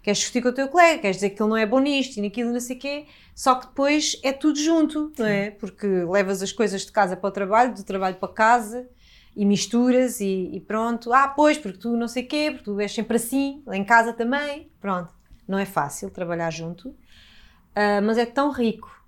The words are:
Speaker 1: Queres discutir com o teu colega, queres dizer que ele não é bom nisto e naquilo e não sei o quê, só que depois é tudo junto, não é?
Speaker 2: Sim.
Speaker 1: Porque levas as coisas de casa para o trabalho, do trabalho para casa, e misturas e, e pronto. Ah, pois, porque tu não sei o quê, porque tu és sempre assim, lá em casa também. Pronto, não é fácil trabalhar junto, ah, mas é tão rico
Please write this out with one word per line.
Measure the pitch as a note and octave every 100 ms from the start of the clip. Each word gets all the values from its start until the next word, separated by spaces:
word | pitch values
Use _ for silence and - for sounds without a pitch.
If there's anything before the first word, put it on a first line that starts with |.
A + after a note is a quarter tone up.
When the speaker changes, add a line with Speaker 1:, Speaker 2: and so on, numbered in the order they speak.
Speaker 1:
Queres | - G3+
discutir | - B3
com | B3
o |
teu | B3+ C4+
colega, | F4 E4+ D#4+
queres | G3+ F#3
dizer | G3
que | G3
ele | G#3+
não | A3
é | G#3+
bom | B3+
nisto | C#4 C#4 C4 G#3
e |
naquilo | G3+ B3 A#3+
e |
não | A#3+
sei | B3 B3+
o |
quê, | C#4 D4 D4 - -
só | - C4+ B3+
que | -
depois | - C#4 D4+ D4+ -
é | C4+
tudo | C4+ D#4 D4
junto, | D#4 E4 D4+ D4+ D4+ D4+
não | G#3+
é? | G3+ G3+
Speaker 2:
Sim. | G#3
Speaker 1:
Porque | F#3+ - G3+
levas | F#3 E3+ G3+ F#3+ G3
as | F#3+
coisas | - G#3 F#3+ -
de |
casa | - F#3+ F#3
para | G3
o |
trabalho, | G3 F#3+ A3 B3+
do | G3
trabalho | - F#3+ F#3+ F#3
para | F#3+
casa, | - A3 A#3+ G#3+ B3 B3 _ _ - _ -
e |
misturas | G3+ G3+ - A#3 B3 B3 B3+ -
e, | G3 F#3+ F3+
e | F#3+
pronto. | - A3 A#3 A#3 A#3
Ah, | B3+ C#4
pois, | C#4 D4+ D4+
porque | G3 F#3
tu | A#3 A#3
não | A#3
sei | B3+
o | B3
quê, | D4+ D4+
porque | B3+ -
tu | G3+
és | G3+
sempre | A3+ G#3+ A3+
assim, | A#3 C4 C#4 C#4 A#3
lá | F#3+
em |
casa | G3 A#3 A3+
também. | A#3 A#3 C#4 D4 C#4+ D#4+ _
Pronto, | G3+ F3+ E3+ - _ - -
não | G3
é | F#3+
fácil | E3+ C#3+ - G3
trabalhar | - E3+ E3+ E3
junto, | D#3+ E3 F3 C4 - _ - - - - _ _
ah, | G#3 G#3 G3+
mas | G#3+ A3+
é | A#3
tão | C#4 D4
rico | C4+ A3+ A3 - -